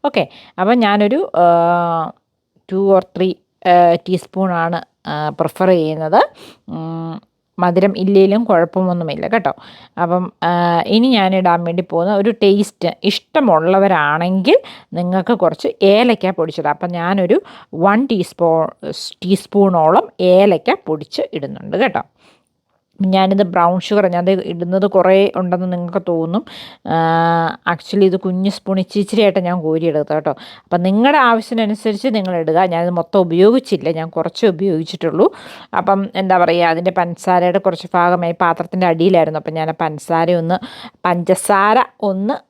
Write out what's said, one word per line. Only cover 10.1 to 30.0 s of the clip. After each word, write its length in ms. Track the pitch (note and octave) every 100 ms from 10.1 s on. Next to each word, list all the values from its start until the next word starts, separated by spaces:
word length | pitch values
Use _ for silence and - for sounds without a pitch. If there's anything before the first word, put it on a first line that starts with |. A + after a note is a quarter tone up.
| F3+ F3+ _
ആ, 80 | E3+ F3 F3 E3+ - A3
ഇനി 120 | B3+
ഞാനിടാൻ 560 | A#3 F#3+ F#3+ F#3 E3+
വേണ്ടി 220 | E3+ F3 F3
പോകുന്ന 240 | E3 F3 G#3
ഒരു 180 | G3+ A#3
ടേസ്റ്റ് 460 | G3+ G3+ G3+ _ E3+ - G3+
ഇഷ്ടമുള്ളവരാണെങ്കിൽ 1500 | - _ D#4 B3+ D#3+ E3 F#3+ G3 F3 D3 D#3 F3 F#3+ F#3 A#4 - - _
നിങ്ങൾക്ക് 400 | E3 F3+ F#3 F3
കുറച്ച് 340 | A#3+ F3 E3 - - G3
ഏലക്ക 380 | G3+ B3 A3 F#3
പൊടിച്ചിടാം. 400 | F#3 E3 E3 D3+
അപ്പം 200 | D3 F3+ F3
ഞാനൊരു 420 | E3+ G3 F3+ C#4+ - - - -
വൺ 320 | F#3 G#3+ C4+
ടീസ്പൂ-, 580 | G#3+ E3+ - E3+ D#3+ D#3+ - D3 D3+ - - F3+
ടീസ്പൂണോളം 840 | G3 - G3+ G3 F3 D#3 F#3+ A4 _
ഏലക്ക 560 | F3+ F3+ G3+ E3+ - E4+ -
പൊടിച്ച് 360 | D#3 D3 - -
ഇടുന്നുണ്ട് 440 | D#3+ C#3 C#3 - F3
കേട്ടോ. 260 | B3 - - _ _ _ _ _ _ _ _ _ F#3+
ഞാനിത് 300 | F#3+ F#3+ G3 F#3+
ബ്രൗൺ 260 | F3+ E3+ F#3 -
ഷുഗർ, 200 | G#3 F#3+
ഞാനത് 340 | F3 F3+ F#3+ -
ഇടുന്നത് 340 | E3+ F3 F#3 G3
കുറേ 440 | G3 F3+ F#3+ G3+ -
ഉണ്ടെന്ന് 360 | F3+ F3+ F#3
നിങ്ങൾക്ക് 300 | F3+ F3 F#3+ F#3
തോന്നും. 380 | E3+ D#3+ F#3+ D#4+ - - - -
ആ, 20 | E3 E3 E3 E3 E3 E3 - -
actually 340 | E3+ - G3 F#3+
ഇത് 140 | F#3+ F#3+
കുഞ്ഞ് 260 | F#3 F#3+ -
സ്പൂൺ 220 | - F#3+
ഇച്ചിരി 220 | F#3 G#3 G3+
ഇച്ചിരിയായിട്ട് 340 | A3 G#3 F#3+
ഞാൻ 220 | F3+ F3+
കോരിയെടുത്തത് 540 | D#3+ D#3+ E3 D3+